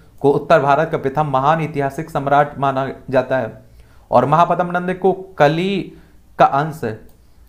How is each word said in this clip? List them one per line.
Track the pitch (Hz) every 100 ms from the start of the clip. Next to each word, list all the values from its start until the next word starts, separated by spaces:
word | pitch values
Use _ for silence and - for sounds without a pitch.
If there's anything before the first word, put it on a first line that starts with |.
| - -
को | 139
उत्तर | 147 - 160
भारत | 139 139 160
का | 156
प्रथम | 131 139 151
महान | 131 139 160
ऐतिहासिक | 156 139 139 139 160
सम्राट | 147 139 143 147 127
माना | 139 131 135 - -
जाता | 127 120 131
है। | 110 - - - - - -
और | 120
महापद्म | 127 156 170 175 175
नंद | 175 180
को | 185 190
कली | 185 - - 147 160 190 196 - - - - _ -
का |
अंश | 156 139 156 147 113 110 - - _ _